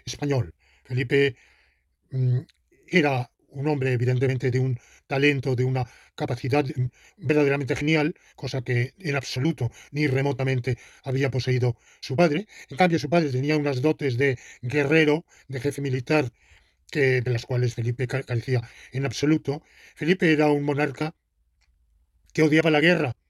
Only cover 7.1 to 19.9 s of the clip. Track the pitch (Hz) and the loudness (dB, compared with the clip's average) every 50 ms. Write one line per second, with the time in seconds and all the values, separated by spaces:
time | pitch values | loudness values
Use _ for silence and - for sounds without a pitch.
7.1 | _ - - 135 151 151 147 139 139 143 143 123 147 120 151 147 160 156 147 156 | _ -8 -2 0 2 2 4 2 2 0 0 -2 -4 -2 0 2 2 2 2 0
8.1 | 180 _ _ _ _ - - 131 123 135 123 131 127 120 120 123 - - 185 165 | -2 _ _ _ _ -10 -10 -6 -6 -6 -4 -2 0 0 0 -2 -4 -10 -6 -4
9.1 | 143 143 123 - - 127 127 160 160 - 127 113 - - - - - 139 151 143 | -4 -4 -4 -6 -6 -2 -2 -2 -2 -2 -4 -6 -6 -8 -20 -10 -4 -2 0 0
10.1 | 123 131 135 143 143 123 135 135 131 127 120 - 123 - - - - _ - 139 | 0 0 0 -2 -2 -2 -2 -2 -2 -2 -2 -4 -4 -6 -8 -18 -20 _ -8 -6
11.1 | 127 135 139 135 131 131 - - 127 127 120 123 117 _ _ _ - - - - | -2 -2 -2 -2 -2 -2 -2 0 0 0 0 0 -2 _ _ _ -20 -16 -10 -6
12.1 | 131 120 175 170 147 160 214 - - - - - - 127 185 180 165 156 120 143 | 0 2 2 2 2 0 -4 -6 -14 -20 -18 -8 0 2 2 2 2 0 0 2
13.1 | 147 175 165 147 127 127 131 143 156 156 147 143 139 127 127 156 156 - 151 139 | 2 2 2 2 0 -2 0 0 0 0 0 0 -2 0 2 0 0 0 -2 -2
14.1 | 120 117 139 139 127 123 - - - - - 127 117 147 143 135 151 160 156 151 | 0 2 2 0 0 -2 -6 -16 -18 -12 -8 -4 -2 0 0 4 4 4 4 4
15.1 | 147 165 175 _ _ _ _ - 131 135 123 143 139 - 139 139 127 131 127 - | 2 0 0 _ _ _ _ -10 -8 -4 -4 -4 -4 -2 -4 -2 -2 -2 -2 0
16.1 | 156 156 143 120 - _ _ _ _ _ _ _ _ _ _ - - 156 139 131 | 2 2 2 0 -4 _ _ _ _ _ _ _ _ _ _ -6 -2 0 2 2
17.1 | 127 127 120 127 123 113 - - 131 123 123 123 - - 117 117 120 - 131 120 | 2 2 0 0 -2 -4 -4 -4 -2 -2 -2 -2 -2 -4 -4 -4 -4 -4 -4 -4
18.1 | - 131 139 - 123 117 113 - 127 120 120 - - - - - - 135 139 139 | -4 -6 -4 -4 -4 -4 -2 -2 -2 -2 -2 -4 -14 -20 -18 -10 -6 -4 -4 -4
19.1 | - - - 147 156 156 - - 135 151 - _ _ _ - - | -4 -2 2 2 2 2 0 -4 -6 -6 -8 _ _ _ -20 -20